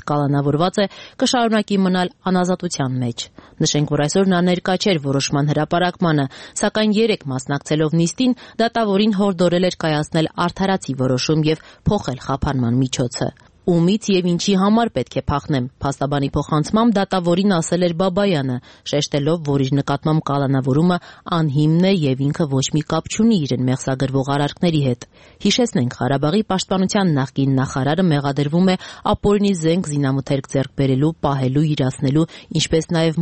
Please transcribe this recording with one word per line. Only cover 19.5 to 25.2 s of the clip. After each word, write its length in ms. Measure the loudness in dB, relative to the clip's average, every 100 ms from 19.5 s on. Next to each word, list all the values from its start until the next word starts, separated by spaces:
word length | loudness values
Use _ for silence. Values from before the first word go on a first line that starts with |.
| 0 2
իր 60 | 0
նկատմամբ 460 | 0 -2 0 0
կալանավորումը 720 | 0 -2 0 0 0 2 2 0 -4 -18 -4 -2
անհիմն 480 | 0 2 2 4
է 60 | 2
և 300 | 2 0 0
ինքը 220 | -2 -2 -2
ոչ 160 | -2 0
մի 100 | -2 -2
կապ 220 | -4 -4
չունի 240 | 0 2 2
իրեն 220 | 0 -2 0
մեղսագրվող 640 | -2 -2 -2 -2 -2 0
արարքների 480 | -2 -2 -2 0 0 0
հետ։ 180 | -2 -8 -20